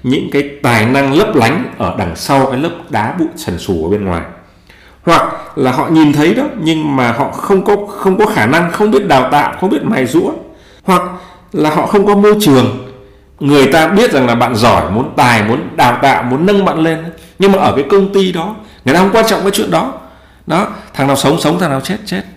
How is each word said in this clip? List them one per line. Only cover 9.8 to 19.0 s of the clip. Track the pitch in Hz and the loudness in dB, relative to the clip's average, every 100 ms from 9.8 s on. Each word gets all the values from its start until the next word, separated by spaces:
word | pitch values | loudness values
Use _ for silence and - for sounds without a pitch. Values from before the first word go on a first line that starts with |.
mài | 151 123 123 | -2 -2 0
giũa. | 165 233 330 - - - - | 0 0 -6 -14 -20 -20 -10
Hoặc | - 180 185 180 - - _ | -2 0 -2 -12 -18 -20 _
là | - 151 | -2 0
họ | 170 - | 0 0
không | 208 202 | 2 2
có | 202 | 4
môi | 208 208 | 4 4
trường. | 156 131 113 - - - - _ _ _ | 4 4 2 -4 -12 -20 -20 _ _ _
Người | 143 143 131 | 2 4 4
ta | 160 160 | 4 2
biết | 196 240 | 2 2
rằng | 151 123 | 2 0
là | 120 | 0
bạn | 123 113 | 0 2
giỏi, | 117 92 80 | 4 2 0
muốn | 104 147 - | -2 -2 0
tài, | 123 117 | 2 2
muốn | 104 131 - - | 0 -2 -4 0
đào | 131 120 | 0 2
tạo, | 135 123 | 2 0
muốn | 123 131 180 | -2 0 2
nâng | 202 185 | 2 0
bạn | 156 | 0
lên. | 160 165 165 - - - | -2 -2 -8 -16 -20 0
Nhưng | 196 | 2
mà | 190 | 4
ở | 135 131 | 2 0
cái | - | 2
công | 196 190 | 2 2
ty | 196 185 | 0 0
đó, | 175 180 220 - - 247 | -2 -8 -10 -18 -8 -2
người | |
ta | |
không | 269 | 2